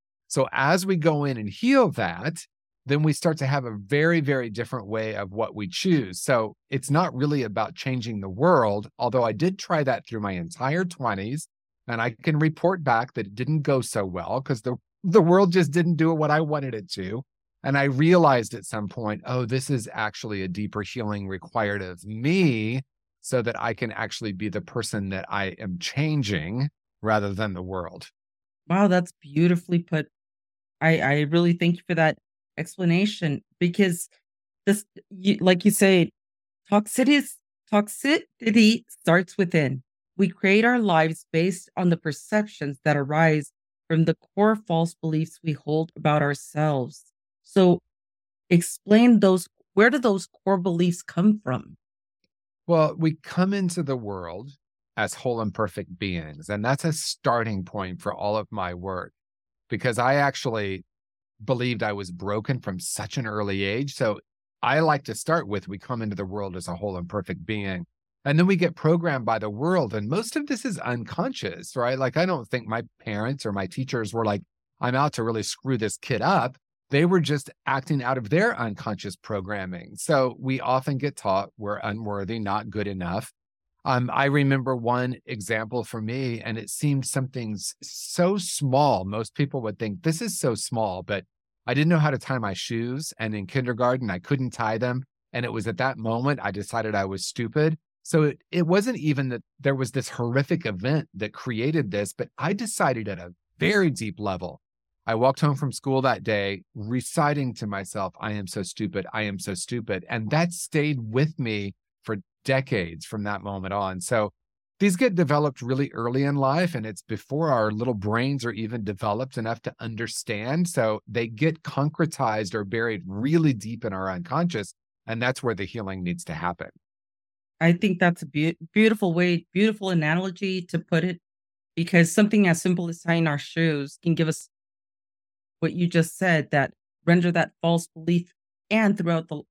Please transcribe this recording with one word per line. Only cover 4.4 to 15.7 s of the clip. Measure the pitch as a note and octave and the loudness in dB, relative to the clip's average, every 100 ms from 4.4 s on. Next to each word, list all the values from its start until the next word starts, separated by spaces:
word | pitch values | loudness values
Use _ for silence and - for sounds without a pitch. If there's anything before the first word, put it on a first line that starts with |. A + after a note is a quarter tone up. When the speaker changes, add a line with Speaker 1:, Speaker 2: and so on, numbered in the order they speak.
| A#2 | -2
Speaker 1:
different | G#2 A2 B2+ G2 | -6 -6 -6 -4
way | A2 A2 G2+ | -4 -2 -4
of | G2 | -6
what | G#2 A2+ | -4 -4
we | G#2+ G2+ | -4 -6
choose. | - F#3+ D3+ F#2+ F#2 | -2 2 2 0 -4
So | - B2 A2 - - | 0 2 0 -8 -6
it's | C#3 - | -6 0
not | D3+ F3 | 0 2
really | B2 D3 D3 | 0 0 0
about | A2 G#2+ G#2 - | -2 -2 -4 -6
changing | C3+ B2+ A#2 G#2 | -6 -4 -4 -6
the | F#2+ | -6
world, | F#2+ E3+ D3+ A2 G2+ G2+ - | 0 4 6 4 0 -4 -4
although | A#2+ B2 | 0 2
I | A2+ | 0
did | A2 F3 F#3+ | 0 -2 -2
try | - D#3+ | -2 0
that | C3 A#2 - | 0 -2 -4
through | A2+ | -6
my | G2+ | -4
entire | F#2 E2+ - C3 E3+ | -4 -6 -4 -2 -2
twenties. | F3+ - A#2+ F#2+ G#2+ D3+ - _ _ _ - | -4 -4 -4 -4 -4 -8 -10 _ _ _ -6
And | A2+ | -2
I | A#2+ | -2
can | A#2 E3 D3+ | -2 0 2
report | D#3 D#3 E3+ F#3 | 2 2 0 0
back | C3+ A2+ B2+ A#2+ | 2 2 0 -6
that | G2+ | -8
it | G#2 | -6
didn't | B2+ D#3 | -2 0
go | D3 C3+ | 2 0
so | - A2 F#2+ | 0 -4 -4
well | F2+ F2 B2 | -6 -4 -4
'cause | C3+ A#2 | -4 -4
the, | B2 C3+ _ _ | -4 -8 _ _
the | F#3 G3 | 4 6
world | E3 F#3 G3 | 8 6 6
just | F3+ C#3 | 4 4